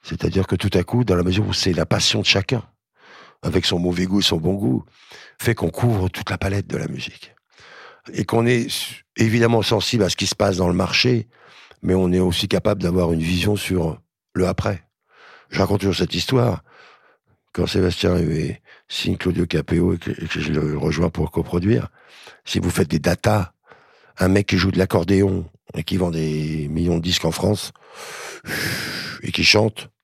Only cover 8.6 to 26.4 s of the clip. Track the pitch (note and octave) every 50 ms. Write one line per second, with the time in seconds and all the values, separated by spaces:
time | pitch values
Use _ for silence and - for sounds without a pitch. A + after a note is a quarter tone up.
8.6 | A#2 - - - - - - - _ _ _ - A#2 A2+ G#2+ A#2+ A2+ A2+ A#2+ A2+
9.6 | G2+ - A#2 G#2 - - - A#2 G2+ F2+ - - G2+ F#2+ - _ G#2 G2+ F#2+ F2
10.6 | F2+ F2+ F2 F2+ F#2+ F2+ - - - B2+ A#2+ A#2 G2+ _ _ _ - - - -
11.6 | - - - _ - E2+ F#2 F#2 F#2 F2+ F2+ F#2 F#2 F2+ F2 - - G2 - F#2+
12.6 | - G#2 G#2 G2 F2+ F2+ E2+ F#2 F2+ E2 E2+ E2 E2 E2 F2+ F2+ E2+ G2+ G#2 G2+
13.6 | - - F#2+ F2+ E2 E2 D2+ - _ _ _ _ _ _ _ F#2 F#2 F#2 F#2+ -
14.6 | - - G2+ E2+ _ _ _ _ _ _ _ - - - - - - _ - -
15.6 | G2 F#2 G2+ G2+ F#2 G2 F2 - F#2 D#2+ - F2 E2 - C3 B2+ A#2+ A#2 F#2 -
16.6 | _ _ _ - - - - _ _ _ _ _ _ _ _ _ _ _ _ -
17.6 | F2+ - - G2 F#2 F2+ F2 - - F#2 F2+ F2 E2+ D#2 D#2+ D#2+ - - - -
18.6 | _ - - - _ _ - - - F#2 F#2 E2 - F2+ E2+ E2+ F2 E2 - D#2+
19.6 | D2+ - - E2+ F2 F2+ F2+ E2+ - - - - E2+ D#2 - D#2+ D2+ D2 D#2 D2+
20.6 | D#2 D2+ D2+ D2 D2+ D#2 D#2 D#2+ E2+ E2 - - D#2 D2+ - E2 E2 - - F2
21.6 | F2 G2+ A#2 A#2+ E2 E2+ _ _ - - - - - - - - _ - - -
22.6 | - F#2 - - F#3+ D3+ - D#2+ C#2+ F2 F2 - - - G#2+ G#2+ F2+ - _ _
23.6 | _ _ - - _ _ _ _ _ _ _ - F#2 F#2 F#2+ G2+ G2 - - F#2+
24.6 | F2 G2 F#2 - F#2 F2+ - G2 E2 E2+ G2+ F#2+ G2+ G2 F#2+ F2+ E2+ E2 _ _
25.6 | _ _ - - D#2 - F#2+ F#2 F2+ F2 E2 E2 D#2+ D#2 D2+ D2+